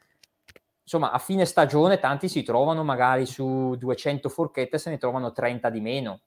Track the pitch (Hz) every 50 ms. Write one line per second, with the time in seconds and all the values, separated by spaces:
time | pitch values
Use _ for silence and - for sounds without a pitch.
0 | _ _ _ _ _ _ _ _ _ - - - _ _ _ _ _ - - 165
1 | 147 117 - 131 - - 190 190 180 170 - 175 156 131 143 147 160 185 196 190
2 | - 131 139 139 - 180 - 156 - - 117 120 139 156 160 160 156 147 143 123
3 | 123 127 131 131 131 127 - - 135 131 131 131 131 127 127 123 123 127 123 -
4 | - 147 143 131 - 147 - - 165 147 - 135 127 - - 151 - 170 151 -
5 | - 123 123 131 127 117 - - 120 120 123 117 - 120 113 113 107 113 127 139
6 | 127 107 95 - _